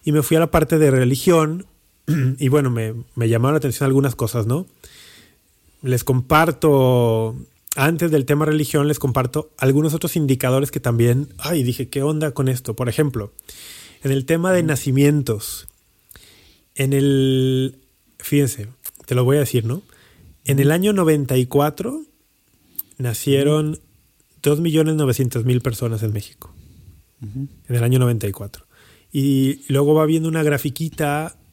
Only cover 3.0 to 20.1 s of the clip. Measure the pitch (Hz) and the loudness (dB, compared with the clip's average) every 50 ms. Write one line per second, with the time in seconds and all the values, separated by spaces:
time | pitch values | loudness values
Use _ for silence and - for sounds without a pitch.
3 | 117 _ _ 120 117 113 117 113 120 135 151 156 143 135 110 - 143 135 135 135 | -14 _ _ -2 0 2 2 2 2 2 0 0 0 -2 -2 0 0 2 2 2
4 | 139 135 - - 117 110 - 120 101 113 127 160 190 - _ _ - - - - | 2 0 -2 -2 -6 -4 -2 -4 -2 -2 -2 -4 -4 -10 _ _ -20 -20 -20 -20
5 | - - - - - _ _ _ _ _ _ _ _ _ _ _ - 131 127 120 | -20 -20 -20 -20 -20 _ _ _ _ _ _ _ _ _ _ _ -4 -2 -2 -2
6 | - - 131 127 127 - 160 151 165 170 151 - - 156 143 139 131 127 127 123 | 0 0 0 0 2 2 4 4 4 2 0 2 2 4 4 6 4 4 4 4
7 | 120 117 113 113 113 110 113 127 123 _ _ _ _ - - 147 135 151 170 151 | 2 2 2 0 -2 -4 -6 -10 -16 _ _ _ _ -10 -4 0 0 0 0 0
8 | 170 165 151 147 127 127 147 147 156 156 151 156 147 - - 151 143 147 147 - | -2 0 0 0 2 0 0 0 2 0 0 0 -2 0 0 0 0 0 -2 -2
9 | - 135 113 131 123 123 - 151 151 - _ - 135 131 135 147 156 160 147 160 | -2 -2 -2 -2 -2 -2 -4 -8 -8 -8 _ -2 0 2 2 2 2 0 -2 -2
10 | - 170 - 170 151 135 135 127 - 127 127 135 143 135 - - - 123 117 113 | -4 -4 -2 0 0 0 0 0 0 0 0 0 0 -2 -6 -4 -2 -2 2 2
11 | 117 120 120 131 147 135 - - - 151 175 156 123 123 117 - 127 123 - 139 | 2 2 2 0 -2 -6 -10 -10 -6 -4 -2 0 0 -2 -2 -4 -8 -6 -4 -4
12 | 135 151 156 156 156 151 - - 135 131 131 123 - - - - 127 123 - - | -2 -2 -2 -2 -4 -4 -2 -2 -2 -2 -2 -4 -6 -10 -8 -4 -4 -4 0 0
13 | 156 143 113 117 101 104 _ - _ - - - - - - - - - - _ | -2 0 -2 -6 -10 -10 _ -20 _ -20 -20 -20 -20 -20 -20 -20 -20 -20 -20 _
14 | - 135 135 139 131 135 160 165 170 190 185 180 165 156 147 131 - 143 127 135 | -4 -2 -2 -2 0 -2 -2 0 2 2 2 2 2 0 -2 -2 -2 0 2 4
15 | 143 147 147 147 131 123 110 104 - - - - - - _ _ _ _ _ _ | 4 4 4 2 0 -2 -4 -6 -6 -12 -12 -14 -16 -20 _ _ _ _ _ _
16 | _ _ - - - - _ _ _ - _ _ _ _ _ - 135 135 139 139 | _ _ -20 -20 -20 -20 _ _ _ -20 _ _ _ _ _ -4 -2 0 2 2
17 | 139 143 139 135 135 135 131 131 131 131 131 131 131 131 131 _ _ _ _ _ | 2 2 2 2 2 2 2 2 2 0 0 0 -2 -4 -6 _ _ _ _ _
18 | _ _ _ _ - - 147 143 143 123 - - 107 110 - _ - - _ - | _ _ _ _ -6 -2 0 0 0 0 -2 -8 -14 -16 -16 _ -20 -20 _ -18
19 | - - 127 123 123 127 139 147 139 - - 123 107 113 131 185 - _ _ _ | -8 -4 -2 0 2 2 2 2 0 0 0 -2 -2 -2 -6 -6 -10 _ _ _
20 | _ _ | _ _